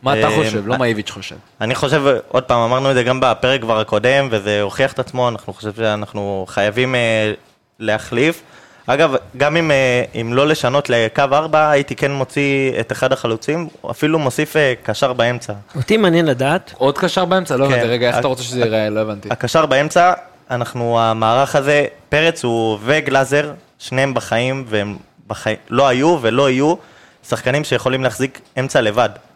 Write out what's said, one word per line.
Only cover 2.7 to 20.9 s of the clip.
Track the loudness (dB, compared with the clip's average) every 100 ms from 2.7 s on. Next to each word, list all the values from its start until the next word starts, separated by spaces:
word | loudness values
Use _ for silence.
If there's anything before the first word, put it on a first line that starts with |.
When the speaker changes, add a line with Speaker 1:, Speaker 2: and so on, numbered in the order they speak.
| 2 2
Speaker 2:
את |
זה | 2
גם | 2 2
בפרק | 2 2 0 0
כבר | 0 0
הקודם, | 2 0 2 2 2
וזה | -2 0 0
הוכיח | -2 0 -2
את | -2
עצמו, | -6 -2 -2
אנחנו | -2 -10
חושבים | -10 -10 -4
שאנחנו | -2 -2 -6 -6 -6 -6 -6
חייבים, | -2 0 0 0
אה, | 0 0 0 0 -4 _ _ _ _
להחליף. | -2 -2 -2 0 0 -2 -12 -20 -20 -20 -2
אגב, | 2 2 0 -6 -2
גם | 0 2
אם, | 2
אה, | 2 2 0 -2 -6
אם | -2
לא | 0 2
לשנות | 2 0 0 0
לקו | 0 0 0 2
ארבע, | 2 2 2 4
הייתי | 2 0
כן | -2 -2
מוציא | -2 -4 -2 0 0 0 -2
את | -4
אחד | -2 0
החלוצים, | 0 -2 -4 -2 -4 -4 -10
או | -12
אפילו | -4 0 0
מוסיף, | 0 -2 -2 2
אה, | 0 0
קשר | -4 -2 0
באמצע. | 2 0 0 -8 -12 -10 -8
Speaker 3:
אותי | 0 2
מעניין | 4 4 2
לדעת. | 0 0 -2 -4 -2
Speaker 1:
עוד | 0 0
קשר | -2 0
באמצע? | 0 0 0 0
לא | 2
Speaker 2:
כן. |
Speaker 1:
הבנתי, | 2 0
רגע, | 0 2
איך | 2
Speaker 2:
ה-, |
Speaker 1:
אתה | -2
רוצה | -4
שזה | -6 -2
ייראה? | 0 0 0
לא | -2
הבנתי. | -4 -6 -8
Speaker 2:
הקשר | -6 0 0 2
באמצע, | 2 2 4 4 2 -6 _ _
אנחנו, | -6 -6 -4 0